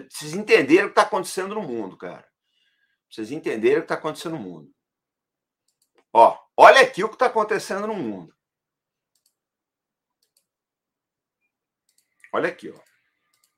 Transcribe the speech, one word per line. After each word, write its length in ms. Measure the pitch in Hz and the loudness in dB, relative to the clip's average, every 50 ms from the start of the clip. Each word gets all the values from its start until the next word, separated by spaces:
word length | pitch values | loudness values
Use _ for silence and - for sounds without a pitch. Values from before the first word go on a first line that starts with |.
| 135 - | -10 -14
vocês 240 | - - 147 151 160 | -16 -16 -12 -10 -10
entenderem 520 | 202 214 - 226 180 139 123 160 - 202 | -8 0 2 2 2 4 4 2 2 2
o 40 | 175 | 2
que 60 | - | 0
tá 80 | 220 202 | 0 0
acontecendo 500 | - 202 185 180 - - 196 185 196 214 | 0 -2 -6 -8 -8 -10 -10 -10 -8 -10
no 80 | 220 | -10
mundo, 340 | 185 135 120 113 101 92 85 | -10 -10 -10 -10 -10 -12 -14
cara. 280 | - 92 87 82 - - | -16 -16 -16 -16 -18 -20
Pra 80 | _ _ _ _ _ _ _ _ _ _ _ _ _ _ _ _ _ | _ _ _ _ _ _ _ _ _ _ _ _ _ _ _ _ _
vocês 200 | - 113 110 113 | -16 -14 -12 -12
entenderem 460 | 143 - - 156 123 110 107 123 147 | -12 -10 -8 -8 -4 0 0 2 2
o 40 | 151 - | 0 0
que 40 | |
tá 60 | - 160 | -4 -6
acontecendo 400 | 156 - 156 147 - - 165 165 | -6 -6 -8 -10 -10 -12 -12 -12
no 60 | 143 | -12
mundo. 340 | 101 92 85 80 71 69 _ _ _ _ _ _ _ _ _ _ _ _ _ _ _ _ _ _ _ _ _ _ _ _ _ _ _ _ | -12 -14 -16 -18 -20 -20 _ _ _ _ _ _ _ _ _ _ _ _ _ _ _ _ _ _ _ _ _ _ _ _ _ _ _ _
Ó, 260 | - 113 113 - - - - _ _ | 4 4 4 4 4 0 -10 _ _
olha 240 | - 151 202 - 269 | 8 10 10 10 8
aqui 220 | 247 - - 180 208 | 4 2 0 -4 -6
o 60 | 214 | -6
que 60 | - | -2
tá 120 | - 254 | -2 -2
acontecendo 580 | 226 214 220 208 220 214 180 - - 196 196 208 | -2 0 -2 -2 -2 -4 -6 -6 -8 -8 -8 -8
no 80 | 214 214 | -8 -8
mundo. 420 | 165 139 110 101 87 82 78 _ _ _ _ _ _ _ _ _ _ _ _ _ _ _ _ _ _ _ _ _ _ _ _ _ _ _ _ _ _ _ _ _ _ _ _ _ _ _ _ _ _ _ _ _ _ _ _ _ _ _ _ _ _ _ _ _ _ _ _ _ _ _ _ _ _ _ _ _ _ _ _ _ _ _ _ _ _ - - - | -8 -8 -8 -10 -12 -16 -20 _ _ _ _ _ _ _ _ _ _ _ _ _ _ _ _ _ _ _ _ _ _ _ _ _ _ _ _ _ _ _ _ _ _ _ _ _ _ _ _ _ _ _ _ _ _ _ _ _ _ _ _ _ _ _ _ _ _ _ _ _ _ _ _ _ _ _ _ _ _ _ _ _ _ _ _ _ _ -16 -10 -6
Olha 160 | 113 151 175 | -6 -6 -6
aqui, 220 | 175 - - - | -8 -10 -16 -18
ó. 100 | - - _ _ _ _ _ _ _ _ _ _ _ _ _ _ _ | -18 -20 _ _ _ _ _ _ _ _ _ _ _ _ _ _ _